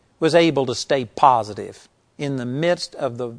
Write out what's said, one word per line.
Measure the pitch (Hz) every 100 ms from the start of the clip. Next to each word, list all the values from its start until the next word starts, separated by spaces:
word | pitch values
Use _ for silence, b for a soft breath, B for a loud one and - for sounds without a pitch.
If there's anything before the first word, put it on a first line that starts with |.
| _ _
was | 160
able | 165 165 143 127
to |
stay | 117 - 143
positive | 117 - 143 120 107 104 98 - _ _ _ -
in | 143 135
the | 120
midst | 135 170 170 -
of | - 139 117
the | 120